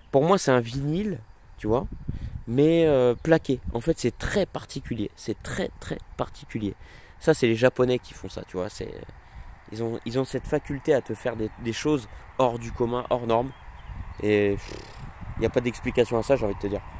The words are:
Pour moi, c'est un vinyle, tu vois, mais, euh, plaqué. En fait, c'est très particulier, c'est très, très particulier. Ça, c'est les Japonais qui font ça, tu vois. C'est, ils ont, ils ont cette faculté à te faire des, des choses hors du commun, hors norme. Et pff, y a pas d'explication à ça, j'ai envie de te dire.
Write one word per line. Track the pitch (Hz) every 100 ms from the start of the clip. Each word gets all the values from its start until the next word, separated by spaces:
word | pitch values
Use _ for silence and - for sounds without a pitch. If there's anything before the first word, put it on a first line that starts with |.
| -
Pour | 139
moi, | 160 196
c'est | -
un | 127
vinyle, | 117 131 143 165 214 135 - - - -
tu | 107
vois, | 120 - - - - - - -
mais, | 123 151 165 160
euh, | 135 123
plaqué. | 117 160 160 - 127 -
En | 117
fait, | 165 160
c'est | 123 -
très | - 208 -
particulier, | - - 143 - 113 104
c'est | - - 101
très, | - - - -
très | - - - -
particulier. | 123 - - 120 104 - - - - -
Ça, | -
c'est | 156 120
les |
Japonais | 113 127 - 127 123
qui | -
font | - 92
ça, | -
tu | 92 90
vois. | 98
C'est, | - 92 - - - - - - - -
ils | 107
ont, | 113 117
ils | 120 127
ont |
cette | 131 131
faculté | - 147 - 143 -
à | 135
te | -
faire | 110 123 113
des, | 107 -
des | 117
choses | 110 151 147 110 - - -
hors | 127 117
du | 117
commun, | - 117 123 -
hors | 123 117
norme. | 113 135 - - - - - - -
Et | 104 104 101 98
pff, | - - - - - - - -
y | 113
a |
pas | 131
d'explication | 120 - 127 123 117 117
à |
ça, | -
j'ai | 135
envie | 107 98
de |
te | 101
dire. | 98 -